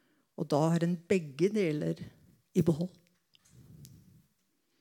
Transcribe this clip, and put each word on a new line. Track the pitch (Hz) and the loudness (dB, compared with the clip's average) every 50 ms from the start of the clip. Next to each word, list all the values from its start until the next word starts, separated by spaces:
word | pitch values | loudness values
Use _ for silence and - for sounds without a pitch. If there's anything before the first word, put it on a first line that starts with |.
| _ _ _ _ _ _ - - | _ _ _ _ _ _ -10 -10
og | 160 147 | -4 0
da | 151 147 156 165 170 | 2 2 4 4 2
har | 170 170 | 2 2
en | 170 180 165 - - | 0 -2 -4 -2 0
begge | 202 185 160 143 131 139 170 208 214 | 0 0 0 -4 -4 0 0 0 2
deler | 214 196 160 151 151 160 165 165 - - - - _ _ - _ _ _ _ - 139 | 0 0 0 0 -2 -2 -4 -4 -4 -8 -16 -16 _ _ -20 _ _ _ _ 0 2
i | 160 | 2
behold. | 175 156 147 180 180 - - _ _ _ _ _ _ _ _ _ _ - - - - - - - - - - - - - - _ _ _ _ _ _ _ _ _ _ _ _ | 2 2 0 -2 -8 -8 -16 _ _ _ _ _ _ _ _ _ _ -20 -20 -20 -20 -20 -20 -20 -20 -20 -20 -20 -20 -20 -20 _ _ _ _ _ _ _ _ _ _ _ _